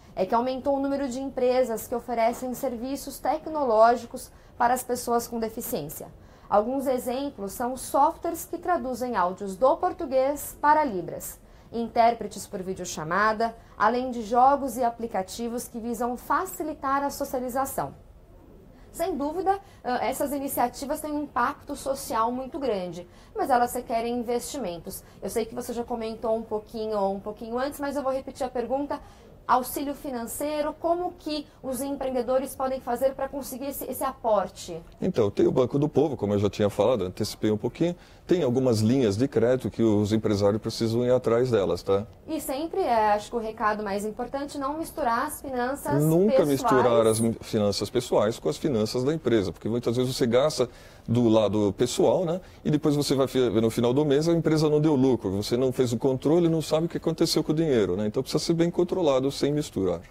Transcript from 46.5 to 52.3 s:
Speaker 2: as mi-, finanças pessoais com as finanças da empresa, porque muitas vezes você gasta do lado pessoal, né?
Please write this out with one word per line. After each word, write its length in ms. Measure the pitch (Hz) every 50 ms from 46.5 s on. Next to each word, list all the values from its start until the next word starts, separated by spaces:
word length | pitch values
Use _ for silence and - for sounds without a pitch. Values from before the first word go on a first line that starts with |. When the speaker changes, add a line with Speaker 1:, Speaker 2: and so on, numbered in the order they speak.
| 139 131 247 - 135 127 123 123 117 117 113 110
Speaker 2:
as 120 | 110 110
mi-, 160 | 113 113 110 -
finanças 480 | - - - 110 104 101 98 - 107 98
pessoais 500 | - 120 - - 190 147 107 107 120 -
com 80 | - 156
as 80 | 151
finanças 480 | - - 160 131 110 107 110 - 123 127
da 100 | 139 165
empresa, 380 | 160 - 117 117 110 92 87
porque 160 | - - - 101
muitas 300 | 113 123 127 127 117 123
vezes 180 | 127 127 127
você 100 | - 139
gasta 440 | 117 113 123 139 156 147 - 127 - - - - - - - -
do 220 | - 117 123 120 113
lado 460 | 110 110 107 101 98 107 104 101 98 -
pessoal, 460 | 123 120 - - 180 123 120 156 185
né? 160 | 165